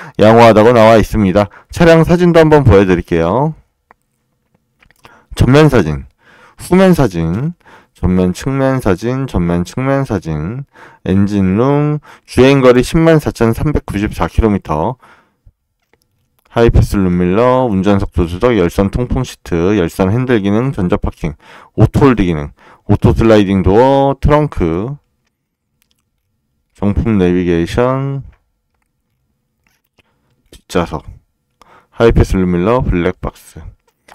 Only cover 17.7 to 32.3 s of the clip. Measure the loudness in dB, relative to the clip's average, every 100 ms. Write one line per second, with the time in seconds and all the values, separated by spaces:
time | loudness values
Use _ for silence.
17.7 | -2 0 0 -2 -4 -4 -2 -2 0 0
18.7 | -2 -2 -4 -4 -6 -6 -12 -8 -4 -2
19.7 | -2 -2 -2 -2 -2 -2 -2 -2 -2 -4
20.7 | -4 -4 -4 -6 -8 -10 -10 -20 -20 _
21.7 | -2 0 2 2 2 -2 -4 -8 -14 _
22.7 | _ -4 0 0 2 4 4 2 0 2
23.7 | 2 2 2 0 -2 0 0 -2 -4 -4
24.7 | -4 -8 -12 _ _ _ _ _ _ _
25.7 | _ _ _ _ _ _ _ _ _ _
26.7 | _ -6 -4 -2 0 0 0 -2 -2 -2
27.7 | -4 -2 -4 -6 -10 -14 _ _ _ _
28.7 | _ _ _ _ _ _ _ _ _ _
29.7 | _ _ _ _ _ _ _ _ -20 -8
30.7 | -6 -6 -8 -14 -20 _ _ _ _ _
31.7 | _ _ 0 2 2 0